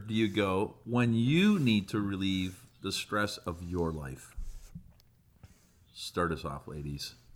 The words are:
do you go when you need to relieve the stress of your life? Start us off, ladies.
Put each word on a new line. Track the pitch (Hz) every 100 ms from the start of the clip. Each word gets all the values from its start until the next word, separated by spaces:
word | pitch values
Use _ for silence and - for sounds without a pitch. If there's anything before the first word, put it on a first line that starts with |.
| 104
do |
you | 110 110
go | 101 98 95 104 -
when | 113 120 120
you | 113 120 160 208 202
need | 127 107 92
to | 110
relieve | 101 95 95 95 92 92 - _
the | 95
stress | 92 - 104 104 -
of | - 85
your | 87 87 82
life? | 78 69 65 - - - - - 170 - - _ _ _ _ - - _ _ _
Start | - - - 87
us | 78
off, | 78 69 -
ladies. | 76 71 71 - - -